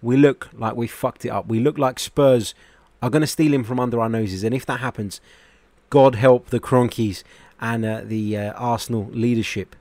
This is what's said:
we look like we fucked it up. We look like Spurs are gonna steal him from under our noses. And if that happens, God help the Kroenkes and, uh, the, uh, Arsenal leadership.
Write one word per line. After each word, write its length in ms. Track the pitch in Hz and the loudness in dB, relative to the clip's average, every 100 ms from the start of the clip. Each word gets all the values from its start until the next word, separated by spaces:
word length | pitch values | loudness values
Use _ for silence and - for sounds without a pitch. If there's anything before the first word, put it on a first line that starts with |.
we 160 | 117 131 | 2 4
look 320 | 143 - - | 4 4 -10
like 240 | - 113 117 | -8 -6 -4
we 100 | 117 | -6
fucked 380 | - 127 - | -4 -6 -6
it 60 | - | -8
up. 160 | 107 98 | -6 -4
We 140 | 113 | 0
look 180 | 131 147 | 0 0
like 200 | 135 127 | -2 -2
Spurs 560 | - - 139 127 104 - _ _ _ _ | -8 2 4 4 2 -10 _ _ _ _
are 80 | 123 | -2
gonna 180 | 139 151 | 0 0
steal 280 | - 156 | 0 2
him 100 | 143 | 2
from 160 | 113 127 | 0 -4
under 180 | 123 117 | -2 0
our 100 | 113 | -2
noses. 340 | 113 107 95 | -2 -2 -2
And 100 | 107 | -2
if 120 | 131 - | -4 -4
that 140 | 127 | -6
happens, 380 | 127 - 104 - _ _ _ _ _ _ _ | -6 -6 -10 -10 _ _ _ _ _ _ _
God 280 | 143 135 120 | 6 6 6
help 340 | 131 123 - | 4 4 2
the 100 | 120 | -6
Kroenkes 640 | - 127 120 - 110 95 - - - _ | 0 2 2 0 -4 -4 -14 -20 -20 _
and, 280 | 113 117 110 | -6 -4 -4
uh, 160 | 110 | -6
the, 320 | 107 110 107 104 | -6 -4 -4 -4
uh, 160 | 104 | -6
Arsenal 560 | - 120 120 - 117 98 | -6 -4 -4 -2 -6 -4
leadership. 640 | 117 117 117 104 - 92 - | -2 0 0 -2 -6 -10 -16